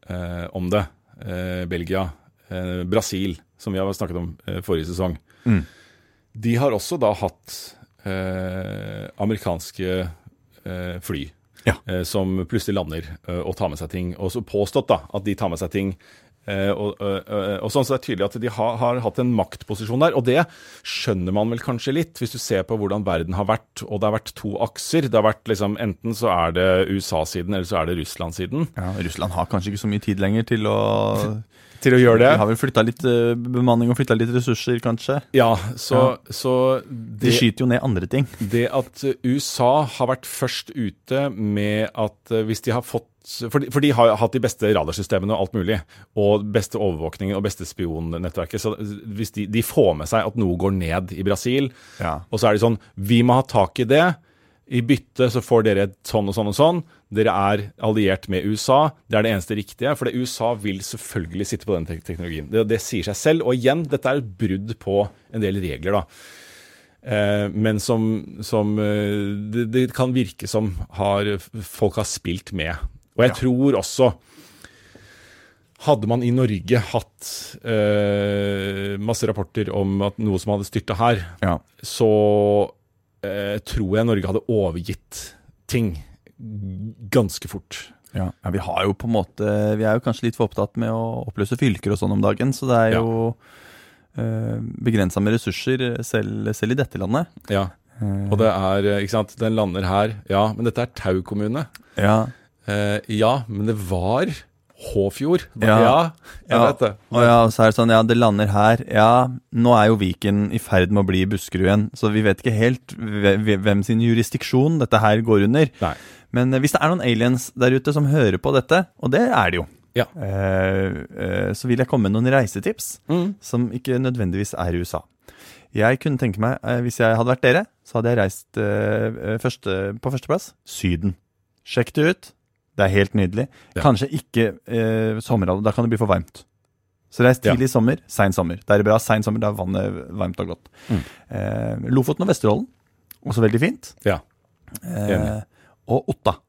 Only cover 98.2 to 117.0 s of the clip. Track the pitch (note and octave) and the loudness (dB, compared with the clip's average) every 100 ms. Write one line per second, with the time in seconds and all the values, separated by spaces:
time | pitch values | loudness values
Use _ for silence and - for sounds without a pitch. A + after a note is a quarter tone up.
98.2 | G2 G2+ A2 F#2+ F#2+ G2 G2+ G2+ G2 A2+ | -2 2 2 2 0 2 0 0 0 -2
99.2 | G#2 - A2+ A2 G2+ F2+ F#2 G2 G#2+ G#2 | -2 -4 -2 0 0 0 0 2 0 -2
100.2 | - G2 G#2+ G#2 A#2 A2+ A#2+ - G2 F#2+ | -2 2 2 0 -2 -2 -6 -4 -2 -2
101.2 | F#2 G2+ G#2 B2+ D3+ - _ - G2+ A2 | -2 -4 -4 -4 -8 -12 _ 0 4 4
102.2 | A2+ - _ _ - G2+ G#2 G#2 - G#2+ | 2 -8 _ _ -6 -2 0 -2 -2 2
103.2 | A2 C3+ A2+ G2+ G#2+ A2 F#2 F#2 F2+ A#2+ | 2 2 -2 -4 -2 -2 -2 -2 0 0
104.2 | F3 D3+ - _ _ _ - G#2+ G2 - | -2 -6 -14 _ _ _ -6 -2 -2 -2
105.2 | C#3+ F3 - A#2 A2 A2 A2+ C#3+ E3 - | 0 0 -2 0 4 6 6 6 2 -4
106.2 | - - - A2+ A#2 C3+ A2+ G2+ _ A#2+ | -20 -20 -2 4 4 4 0 -2 _ 4
107.2 | A#2+ A#2 A2+ G#2+ A2 G#2+ A#2 A2+ A2+ A#2 | 6 8 6 6 4 6 6 6 6 4
108.2 | A#2 G2+ G#2 G2+ G#2+ A#2 - G#2+ A2 B2 | 4 4 2 4 4 4 2 4 6 6
109.2 | B2+ B2 _ A#2 A#2+ A#2 G#2+ A2+ G2 F2+ | 4 -4 _ 2 6 6 6 4 2 0
110.2 | G2+ G2+ G#2 A2+ - F#2+ F2+ G2+ F#2+ F#2 | 0 0 0 -2 0 2 4 2 2 2
111.2 | F#2 G2+ - F2+ F#2 G#2 G#2 - A2 G#2+ | 0 -2 -4 0 2 2 0 -2 0 2
112.2 | G#2+ F#2+ C3 G#2+ A2+ B2+ - - A2 G#2 | 2 2 0 2 2 0 -8 -12 -6 2
113.2 | G2+ G2 G#2+ G2+ G#2 G2+ G2 A2+ A#2 A#2 | 4 4 4 2 4 2 2 2 4 4
114.2 | A2+ B2+ - B2+ C#3+ E3 B2 A2 A2 G#2+ | 2 -2 0 2 4 2 2 4 4 4
115.2 | A2+ G#2+ G2+ C3+ D#3 - F2+ C#2+ - - | 4 4 6 4 2 2 -4 -4 -14 -20
116.2 | _ B2 B2+ C3 C#3 - D3+ F3 | _ 0 2 2 2 2 2 0